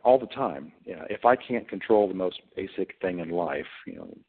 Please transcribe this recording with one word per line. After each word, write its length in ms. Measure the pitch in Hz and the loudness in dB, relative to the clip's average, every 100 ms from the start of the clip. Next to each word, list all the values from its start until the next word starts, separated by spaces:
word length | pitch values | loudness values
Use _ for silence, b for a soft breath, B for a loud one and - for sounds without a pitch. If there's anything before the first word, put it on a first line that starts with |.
all 140 | 117 131 | 4 4
the 80 | 117 | 4
time, 440 | 131 123 69 78 _ - | -4 -4 -4 -12 _ -14
you 100 | 90 | -12
know, 100 | - | -8
if 160 | 104 117 | 2 4
I 100 | 127 | 4
can't 320 | - 120 104 | 2 -4 -4
control 400 | 98 - 110 101 | -6 4 4 4
the 60 | |
most 260 | 92 92 - _ - | 2 -4 -4 _ -10
basic 400 | 95 - 92 - | -8 -6 -8 -4
thing 180 | 92 90 | -4 -4
in 100 | 82 | -4
life, 360 | 85 82 69 - - - | -2 -2 -4 -8 -14 -16
you 100 | - | -14
know, 120 | 82 - | -16 -18